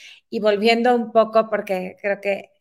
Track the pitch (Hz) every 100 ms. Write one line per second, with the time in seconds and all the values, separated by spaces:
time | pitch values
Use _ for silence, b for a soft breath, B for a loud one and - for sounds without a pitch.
0 | b b _ 226 208 202 220 233 240 240
1 | 220 220 220 220 220 208 208 185 185 -
2 | 202 202 202 196 - _